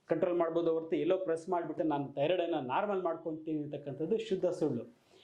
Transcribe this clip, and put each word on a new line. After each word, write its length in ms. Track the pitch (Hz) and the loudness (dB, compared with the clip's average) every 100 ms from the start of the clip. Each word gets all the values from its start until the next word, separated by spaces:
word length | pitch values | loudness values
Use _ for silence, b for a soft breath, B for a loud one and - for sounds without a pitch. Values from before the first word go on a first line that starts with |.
| - | -2
ಕಂಟ್ರೋಲ್ 320 | 160 180 175 | 0 2 2
ಮಾಡ್ಬೋದು 420 | 165 165 165 160 | 2 2 2 2
ಹೊರತು 160 | 160 160 | 0 0
ಎಲ್ಲೋ 220 | 151 185 | 2 2
ಪ್ರೆಸ್ 320 | - 165 - | 2 -2 0
ಮಾಡಿಬಿಟ್ಟು 340 | 175 156 151 | -2 0 0
ನಾನು 300 | 160 143 - | 0 0 -2
ಥೈರಾಯ್ಡನ್ನು 480 | - 151 180 170 156 | 0 2 2 2 -2
ನಾರ್ಮಲ್ 420 | 127 143 202 196 | 0 0 0 0
ಮಾಡ್ಕೊತೀನಿ 600 | 175 160 170 160 160 151 | -2 -2 -6 -6 -4 -4
ಅಂತಕ್ಕಂಥದ್ದು 540 | 147 143 143 131 160 220 | -4 -8 -8 -6 -2 -2
ಶುದ್ಧ 280 | - 175 175 | 0 0 0
ಸುಳ್ಳು. 560 | 175 151 120 - - b b | 0 0 0 -6 -16 b b